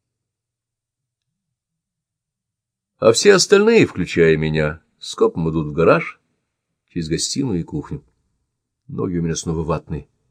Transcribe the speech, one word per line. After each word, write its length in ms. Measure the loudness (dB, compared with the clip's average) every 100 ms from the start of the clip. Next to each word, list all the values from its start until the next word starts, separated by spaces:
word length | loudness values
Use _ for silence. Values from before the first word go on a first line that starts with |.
| _ _ _ _ _ _ _ _ _ _ _ _ _ _ _ _ _ _ _ _ _ _ _ _ _ _ _ _ _ _
А 120 | 2
все 240 | 4 6
остальные, 520 | 4 4 4 4 4 2
включая 500 | 0 -4 2 2 2
меня, 440 | 0 -2 -2 -6 _ _
скопом 500 | -14 -2 0 0 -2
идут 160 | -2 -4
в 60 |
гараж, 480 | 0 2 2 -2 -14 _ _ _ _ _ _ _
через 200 | -10 -6
гостиную 520 | -4 -4 -4 -4 -4
и 40 |
кухню. 400 | -6 -10 -10 -14 -16 _ _ _ _ _ _ _ -14
Ноги 320 | -8 -6 -4
у 40 |
меня 120 | -4
снова 300 | -4 -6 -4
ватные, 440 | -4 -6 -6 -12 -12 _ _